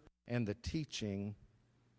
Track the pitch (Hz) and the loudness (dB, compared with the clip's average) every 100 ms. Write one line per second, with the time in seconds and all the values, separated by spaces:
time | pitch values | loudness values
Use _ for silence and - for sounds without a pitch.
0 | - _ - 120 107 101 - 165 147 - | -8 _ -2 2 2 0 0 0 0 -2
1 | 107 98 101 104 - - _ _ _ | 0 0 -2 -6 -14 -20 _ _ _